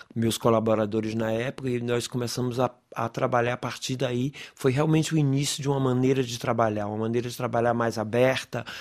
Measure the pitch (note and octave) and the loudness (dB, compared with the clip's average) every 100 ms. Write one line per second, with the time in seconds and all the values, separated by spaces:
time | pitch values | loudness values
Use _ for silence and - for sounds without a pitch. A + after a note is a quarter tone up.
0 | - A#2 A2+ G#2 B2 A2+ A2+ A2 G#2+ A2 | -10 -2 -2 2 4 4 4 2 2 -2
1 | G#2+ A2 A2 A2+ B2+ - C3 A#2+ A#2+ A#2+ | -2 -2 -2 -2 -4 -6 -4 -2 -2 -2
2 | A#2 B2+ A#2+ - B2 A#2+ B2 - - - | -2 -4 -4 -4 -2 0 -2 -2 -12 -6
3 | A2+ - C3 B2 A#2 B2 B2 - - B2+ | -6 -2 0 2 0 -2 -6 -6 -6 -4
4 | C3 B2 C3+ - - - C3+ B2+ D#3 D#3 | -2 -2 -2 -6 -16 -2 0 2 4 2
5 | D#3 D#3+ C#3+ C3+ C#3+ - C#3 C#3 C3 B2+ | 2 2 2 2 0 -2 -2 0 2 4
6 | C3 C3+ A#2+ A#2+ B2+ A#2 A2+ G#2+ G#2 G#2+ | 4 4 0 -2 0 2 2 0 -4 -4
7 | A2+ A#2+ B2 - B2 A#2 A#2 A#2+ A#2 A2 | -2 -2 -2 -4 -2 0 2 2 0 -2
8 | G#2+ A#2 B2+ C3 - B2 - - | 0 2 2 2 -4 -8 -8 -14